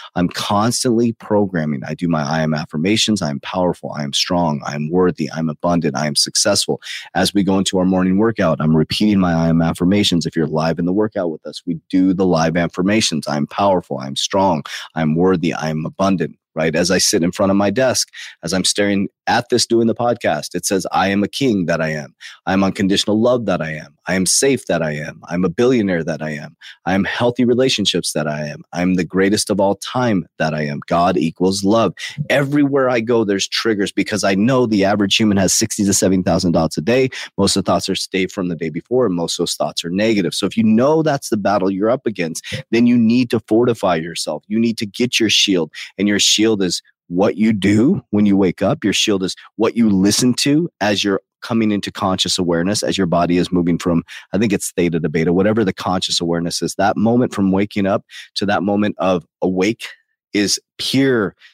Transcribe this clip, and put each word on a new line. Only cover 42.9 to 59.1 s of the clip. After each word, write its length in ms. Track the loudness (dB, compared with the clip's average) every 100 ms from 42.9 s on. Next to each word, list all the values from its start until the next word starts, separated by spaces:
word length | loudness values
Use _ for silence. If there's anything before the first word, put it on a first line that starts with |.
| 4
need 340 | 4 2 2
to 80 | -2
fortify 560 | 2 2 2 2 0 -2
yourself. 480 | -4 -8 -6 -8 -4
You 120 | 0
need 180 | 0 -2
to 80 | -6
get 340 | -4 -2 0
your 100 | 2
shield, 420 | 2 2 2 0 -8 -12 -2
and 100 | 0
your 120 | 2
shield 420 | 2 2 2 2
is 220 | 0 -4 -8 _ -6
what 300 | 0 0 2
you 160 | 2
do 500 | 2 2 4 4 2 0
when 160 | 2 4
you 100 | 4
wake 280 | 2 2
up. 200 | -2 0
Your 100 | 0
shield 300 | 0 0 0
is 120 | -2 -6 -10 -2
what 200 | 0 4
you 120 | 4
listen 440 | 4 4 4 2 2
to 340 | 2 2 0 -2
as 220 | -2 0
you're 180 | 0 -2 _ _
coming 300 | -4 0 0
into 200 | 0 -4
conscious 480 | -4 -2 0 -2 -2
awareness, 420 | 0 0 0 -2
as 160 | -2 0
your 80 | 0
body 320 | 2 2 2
is 140 | 2
moving 260 | 0 0 0
from, 260 | 0 -2 -2 -14 -6
I 60 | -2
think 120 | 0
it's 200 | -2 -4
theta 280 | -2 0 0
to 100 | -2
beta, 220 | 0 0
whatever 320 | 2 2 2
the 100 | 0
conscious 460 | -2 -2 -2 -2 -2
awareness 440 | -2 -2 -4 -4
is. 100 | -6 -2
That 220 | 0 2
moment 360 | 2 2 0
from 180 | 0 0
waking 340 | 2 0 -2 0
up 180 | -2 -4 -20 -12 -6
to 100 | -2
that 160 | -2
moment 320 | 0 0 -2 0
of 260 | 0